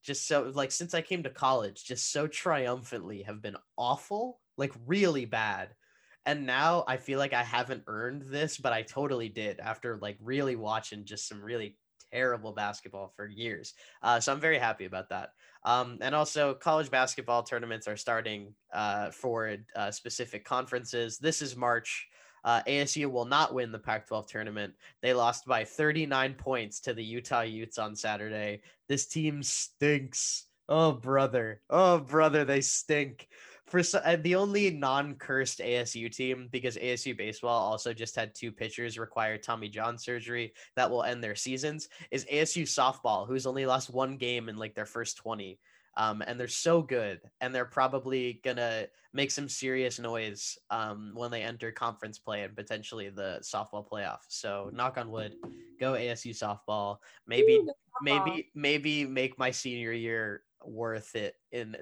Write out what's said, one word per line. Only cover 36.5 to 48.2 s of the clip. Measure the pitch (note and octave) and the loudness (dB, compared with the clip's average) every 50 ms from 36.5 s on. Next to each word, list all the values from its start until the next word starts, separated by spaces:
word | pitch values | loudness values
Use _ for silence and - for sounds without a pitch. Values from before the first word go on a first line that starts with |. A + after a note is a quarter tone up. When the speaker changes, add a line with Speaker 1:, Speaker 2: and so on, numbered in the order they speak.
Speaker 1:
because | B2+ B2+ B2+ B2+ A#2 | -4 -2 -2 -2 -4
A | - G2 B2+ B2 | -2 -2 -2 -2
S | A#2+ - | -2 -2
U | C3+ A#2+ | -6 -4
baseball | G#2+ G#2 G#2+ G#2+ - - A#2+ A#2 A#2 | -4 -4 -6 -6 -2 0 2 2 4
also | G2 G#2 A2 G#2+ - A#2+ A#2 | 2 2 0 -2 -2 -4 -4
just | A2 A2 G#2+ - | -4 -6 -6 -2
had | A#2+ A2+ G#2 - | -4 -4 -4 -4
two | - - A#2 | -8 -10 -8
pitchers | G#2+ - A#2 A2+ A2 - A#2+ A#2 A2 | -6 -6 -8 -6 -6 -6 -6 -6 -4
require | A2+ A2+ - - A#2 A2 A2 G#2+ | -6 -8 -6 -2 0 0 0 0
Tommy | G#2+ - - A#2 A2 A2 G#2+ | -4 -2 -4 -4 -4 -4 -8
John | G#2 A2 A2 A#2 A#2+ A#2+ | -6 -4 -4 -4 -4 -6
surgery | - - B2 A#2+ A2 A#2 A#2+ A#2+ A#2 A2 - - - - - | -6 -6 -6 -6 -4 -6 -4 -4 -4 -6 -8 -16 -18 -6 0
that | B2 B2 - | 2 2 2
will | B2 A#2+ - | 4 2 2
end | A#2+ B2 A#2+ A#2 | 0 -2 -2 -4
their | G#2+ G#2 | -4 -4
seasons, | - - B2+ C3 B2+ C#3 D3+ D3+ D#3 - - - - - - | -4 -4 -4 -4 -2 -2 -4 -4 -4 -10 -12 -16 -18 -10 -6
is | - C3+ B2+ | -6 -4 -4
A | - C#3 D3 | 0 2 2
S | D#3+ D#3 - | 2 2 2
U | F3 D#3 | -2 0
softball, | - - - C3 B2+ C3 - - A#2+ G#2+ F#2+ G2+ | 0 2 4 4 4 4 2 2 2 2 2 0
who's | A2+ C3 C3 B2+ | -2 -2 -2 0
only | C3 B2+ C3+ C3+ | -2 -2 0 2
lost | C3 B2+ C3 C3 - B2 | 2 2 2 2 0 -2
one | B2+ C3 C3 C3+ | 0 0 0 -2
game | B2+ B2 A#2+ B2 A#2+ A#2 A2+ | -2 -2 -2 -2 -2 -4 -6
in, | G#2+ | -8
like, | A2 A2 G#2+ - | -8 -8 -8 -6
their | - G#2+ | -8 -8
first | - - A#2+ A#2 - - | -6 -4 -6 -4 -4 -6
twenty. | - - A2+ A2+ G#2 G2 F#2 F#2 _ _ _ _ _ _ _ - | -8 -6 -6 -6 -6 -6 -10 -12 _ _ _ _ _ _ _ 0
Um, | - A2 A2 G#2 G#2+ G2+ | 2 2 2 2 0 -4
and | - A#2+ B2 | -6 -4 -6
they're | B2 | -4
so | A#2+ - - - E3 E3+ E3+ | -4 -4 0 4 4 4 4
good, | D#3 B2+ C3 A#2+ A2 G2+ F#2+ E2 - - _ - | 4 2 0 0 0 0 -4 -6 -12 -16 _ -6
and | B2+ B2+ B2+ | -4 -2 0
they're | B2+ B2 | -2 -2
probably | A#2+ - C#3+ C3 C3 C3+ C3 B2 C3 C3 C3 | 0 2 4 4 4 4 0 -2 0 0 0